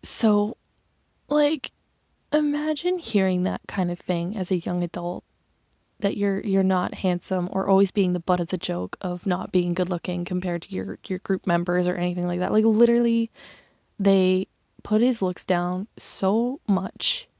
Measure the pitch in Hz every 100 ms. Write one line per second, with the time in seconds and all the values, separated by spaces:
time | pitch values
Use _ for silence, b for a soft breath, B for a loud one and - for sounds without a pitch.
0 | - - 226 208 208 - _ _ _ _
1 | _ _ _ 294 294 302 - _ _ _
2 | _ _ _ 302 302 294 302 302 349 359
3 | - 208 190 185 180 180 - - 180 175
4 | - 175 170 214 180 185 190 180 175 -
5 | 175 190 _ _ _ _ _ _ _ _
6 | 202 - 202 196 220 196 190 185 185 -
7 | 190 175 - 190 175 - - 190 196 -
8 | 185 180 - 180 170 175 - 175 185 -
9 | 185 175 - 180 190 185 175 170 180 180
10 | - 180 175 180 180 170 - 190 190 175
11 | - 185 - 190 - 175 175 180 180 180
12 | 175 175 175 175 180 214 220 214 233 233
13 | 233 233 226 B B B B B B _
14 | 202 196 185 185 190 _ _ _ - 214
15 | 247 233 185 180 - 175 175 180 202 -
16 | - - 190 214 240 269 - 190 190 -
17 | - - -